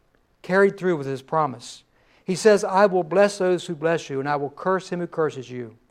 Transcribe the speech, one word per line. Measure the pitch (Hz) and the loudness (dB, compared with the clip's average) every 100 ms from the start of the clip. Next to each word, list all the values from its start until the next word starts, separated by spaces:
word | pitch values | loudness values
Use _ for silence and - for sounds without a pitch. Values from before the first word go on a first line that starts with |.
| _ _ _ _ | _ _ _ _
carried | - 185 196 196 | 0 4 4 2
through | 180 160 | -2 -2
with | 135 | -4
his | 135 | -8
promise. | - 160 147 120 - - _ _ _ _ | -4 -2 -2 -6 -18 -20 _ _ _ _
He | - | -8
says, | 185 220 202 | 2 4 4
"I | 196 190 202 | 2 2 4
will | 185 | 2
bless | 156 175 202 202 | 0 2 2 2
those | 185 180 - | 0 0 -4
who | |
bless | 156 160 165 - | -4 -2 -2 -4
you, | 135 | -6
and | 139 | -4
I | 147 | -4
will | 143 | -6
curse | - 185 190 - | -6 -4 -2 -4
him | 175 | -8
who | 170 | -6
curses | - 156 131 117 | -4 -4 -4 -12
you. | 123 117 110 _ | -12 -12 -16 _